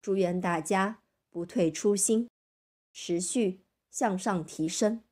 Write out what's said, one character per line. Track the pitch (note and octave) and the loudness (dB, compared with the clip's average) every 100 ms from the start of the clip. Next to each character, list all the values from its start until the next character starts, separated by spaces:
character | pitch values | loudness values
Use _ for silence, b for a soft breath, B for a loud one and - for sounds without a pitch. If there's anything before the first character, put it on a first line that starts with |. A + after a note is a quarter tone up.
祝 | - G3 | 0 2
愿 | F3 F3+ | 2 2
大 | F3+ E3 | 0 -2
家 | D#3 G3 G3 A3+ _ _ _ | 0 0 0 -4 _ _ _
不 | E3+ E3+ | -10 -6
退 | - E3 | 2 0
初 | D#3+ G#3 G3+ | 2 0 2
心， | - A3 A#3+ _ _ _ _ _ _ | 2 2 0 _ _ _ _ _ _
持 | - - E3+ | -16 -4 -2
续 | F3+ B3 G3+ F#3 _ _ _ | 0 0 0 -2 _ _ _
向 | - A#3+ F#3 | -2 0 0
上 | A3 F#3 | 0 -2
提 | D#3 - D#3+ | -4 -4 -4
升。 | - G#3+ A3+ _ | 0 0 0 _